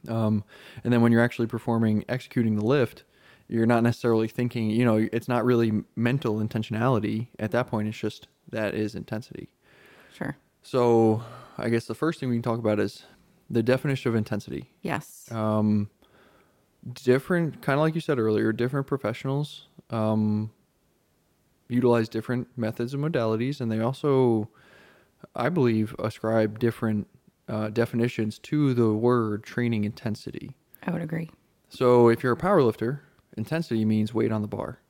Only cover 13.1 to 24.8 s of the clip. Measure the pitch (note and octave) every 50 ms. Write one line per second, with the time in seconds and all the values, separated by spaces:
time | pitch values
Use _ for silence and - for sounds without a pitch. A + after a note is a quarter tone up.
13.1 | - _ _ _ _ _ _ _ - A#2 A2+ B2 B2+ B2+ - D3 C3+ B2+ - B2+
14.1 | A2+ A2 G#2 - A2 G#2+ - - - - - _ _ _ - - D3+ - - -
15.1 | - - - - A#2+ A2+ A2 G#2+ G#2+ G#2+ G#2+ G#2+ G#2+ G#2 G#2 G#2 _ _ _ _
16.1 | _ _ _ _ _ _ _ _ _ _ _ _ _ _ - - B2 - - B2
17.1 | B2 C3+ - - F#3 F3 E3+ D3+ C3+ - - - C#3 C#3+ D#3 D#3+ D#3 E3 - -
18.1 | D3 B2 A2 A2 G#2+ G#2+ A2 A2+ A2+ A#2 A#2 B2+ C#3 C#3 C3+ - C#3 C3+ - G#2
19.1 | A#2+ - - C3+ C3+ C#3+ D3 - - - - _ _ - _ _ A2+ A2+ A2 G#2+
20.1 | A2 A2 G#2+ G#2+ G#2+ G#2+ A2 A2 _ _ _ _ _ _ _ _ _ _ _ _
21.1 | _ _ _ _ _ _ _ _ _ _ _ _ A#2+ B2 A#2+ A#2+ A#2+ A#2 A2+ -
22.1 | - A#2 - - B2 B2+ B2 - _ B2 A2+ A2 - - A#2+ A#2+ C#3+ C#3 C#3+ D#3+
23.1 | E3+ C3+ A2+ A2 A2 A2 A#2+ C3+ C#3+ - B2+ A2+ A2 A2 A2 B2 C3+ - - D3
24.1 | C#3 C3 C3 A#2+ A2+ A2 G#2 - _ _ _ - - -